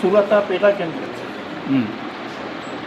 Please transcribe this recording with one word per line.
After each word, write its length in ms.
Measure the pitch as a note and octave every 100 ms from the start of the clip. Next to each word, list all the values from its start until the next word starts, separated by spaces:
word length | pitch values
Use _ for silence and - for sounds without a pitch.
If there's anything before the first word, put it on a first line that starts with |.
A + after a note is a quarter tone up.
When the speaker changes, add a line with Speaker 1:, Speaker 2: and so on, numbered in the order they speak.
Speaker 1:
સુરત 300 | F3+ G#3 G3+
આ 80 | G#3
પેટા 300 | G3+ F3+ G3+
કેન્દ્ર 340 | G3 E3 C#3 -
છે. 180 | - - - - - -
Speaker 2:
હમ. 160 | C3+ G#2+ - - - - - - - - -